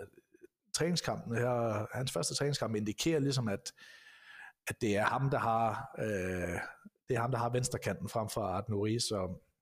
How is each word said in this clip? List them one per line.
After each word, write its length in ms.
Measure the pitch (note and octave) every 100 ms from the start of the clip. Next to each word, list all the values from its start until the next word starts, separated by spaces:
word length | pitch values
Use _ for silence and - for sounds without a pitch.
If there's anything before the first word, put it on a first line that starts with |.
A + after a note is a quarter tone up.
| G2+ - _ _ - _ _
træningskampen 600 | - D#3+ E3+ - A2 - A#2
her, 500 | A#2+ B2 A#2 G#2 G#2+ -
hans 160 | C3
første 220 | E3 D#3
træningskamp 400 | C#3 C#3+ C#3 A#2
indikerer 440 | A2 G#2+ - E3 D#3
ligesom, 300 | C#3 C3 A2+
at, 240 | G2 - - - - - - - - - - -
at 120 | -
det 160 | A2+ G2+
er 80 |
ham, 260 | A2 A#2+ C3+
der 80 | C3+
har, 560 | A2+ A2+ A2+ G2+ - -
øh, 600 | A2 G2+ F#2 F2+ F2 F2 - - - _ -
det 80 | B2
er 40 |
ham, 100 | A#2
der 80 | B2
har 120 | A#2+
venstrekanten 580 | B2 B2 A2+ A2+ F#2+ G2+
frem 200 | A#2 A2
for 120 | -
Art 280 | G2 F#2 -
Nuri, 320 | G2+ G#2+ A#2
så 280 | - G#2+ F2+ F2+ _ _